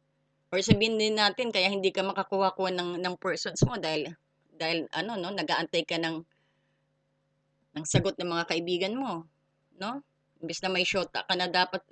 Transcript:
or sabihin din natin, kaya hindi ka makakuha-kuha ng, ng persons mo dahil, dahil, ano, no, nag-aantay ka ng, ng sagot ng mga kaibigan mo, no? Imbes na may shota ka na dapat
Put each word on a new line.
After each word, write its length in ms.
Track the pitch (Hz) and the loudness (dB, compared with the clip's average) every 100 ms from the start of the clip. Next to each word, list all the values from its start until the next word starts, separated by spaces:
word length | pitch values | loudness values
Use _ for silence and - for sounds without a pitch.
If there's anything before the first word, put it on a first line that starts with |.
| _ _ _ _ _ 180 | _ _ _ _ _ -2
or 60 | |
sabihin 360 | 196 202 220 220 | 2 4 4 2
din 200 | 214 220 | 2 4
natin, 340 | 202 202 240 | 2 2 -2
kaya 140 | 214 185 | 2 2
hindi 220 | 202 190 | 2 0
ka 80 | 196 190 | 0 0
makakuha-kuha 680 | 196 190 190 190 185 185 | -2 -2 0 0 0 -2
ng, 160 | 180 175 175 | -2 -4 -4
ng 140 | 180 180 | -4 -4
persons 380 | 185 160 196 180 - | -4 -4 -4 0 0
mo 80 | - | 0
dahil, 380 | 160 156 147 170 _ _ _ - | -2 -2 -4 -10 _ _ _ -6
dahil, 320 | 165 165 143 156 | -2 -2 -4 -6
ano, 240 | 185 220 | -4 -4
no, 100 | 170 | -4
nag-aantay 500 | 202 156 151 165 170 | -4 -2 -2 0 -2
ka 160 | 165 165 | -2 -2
ng, 240 | 165 160 165 _ _ _ _ _ _ _ _ _ _ _ _ _ _ 147 | -2 -4 -8 _ _ _ _ _ _ _ _ _ _ _ _ _ _ -10
ng 100 | 160 | 0
sagot 300 | 190 180 - | 2 4 2
ng 140 | 175 | 0
mga 160 | 170 170 | 0 2
kaibigan 460 | 165 170 175 190 240 | 0 2 0 0 0
mo, 320 | 269 170 165 _ _ _ _ - | -2 -4 -8 _ _ _ _ -8
no? 180 | 202 269 - _ _ _ | -6 -6 -10 _ _ _
Imbes 220 | 165 165 | -8 -4
na 80 | 185 | 0
may 140 | 185 180 | 2 2
shota 380 | 196 170 - - | 2 0 -4 -2
ka 80 | 185 | 0
na 120 | 180 | 2
dapat 360 | 180 185 185 - | 4 2 0 -6